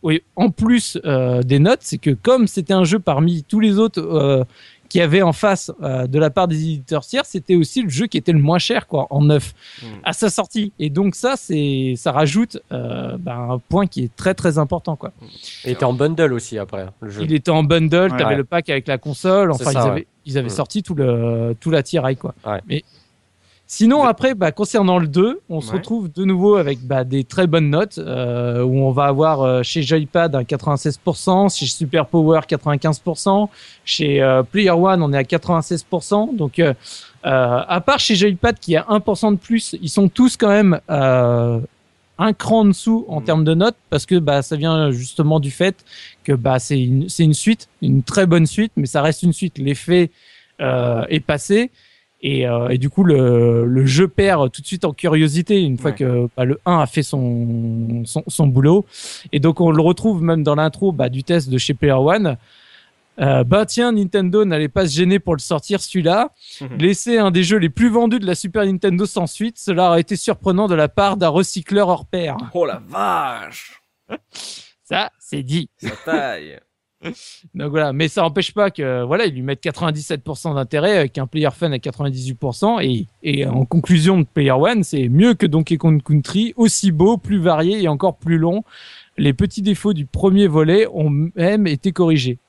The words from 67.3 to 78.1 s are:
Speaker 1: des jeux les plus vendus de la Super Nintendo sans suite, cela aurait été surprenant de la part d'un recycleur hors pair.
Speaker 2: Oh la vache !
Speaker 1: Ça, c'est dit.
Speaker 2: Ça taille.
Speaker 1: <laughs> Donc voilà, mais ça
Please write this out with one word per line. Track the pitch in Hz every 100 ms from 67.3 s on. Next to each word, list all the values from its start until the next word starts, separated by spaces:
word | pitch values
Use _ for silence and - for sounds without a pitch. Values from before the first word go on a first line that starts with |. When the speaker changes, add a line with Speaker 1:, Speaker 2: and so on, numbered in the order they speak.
Speaker 1:
des | 175
jeux | 175 214
les | 165
plus | - 233
vendus | 226 233 240
de | 196
la | 175
Super | 196 214
Nintendo | 196 190 202 175 196
sans | - 170
suite, | - 220 -
cela | - 175 180
aurait | 170
été | 170
surprenant | 202 - 202 - 185 208
de | 170
la | 151
part | - 202 202
d'un | 170
recycleur | 151 190 - 160 202 196
hors | 175 -
pair. | 185 165 160 247
Speaker 2:
Oh | 180
la | 160 120 104
vache ! | 185 196 175 143 117 85 - - - _ _ _ 214 _ - - - - _
Speaker 1:
Ça, | _ 170 214 _
c'est | - 147
dit. | 131 160 156 _
Speaker 2:
Ça | - -
taille. | - 160 139 95 76 71 _ _ _ _
Speaker 1:
<laughs> | 165 - - - -
Donc | - 143
voilà, | 147 151
mais | 135
ça | 156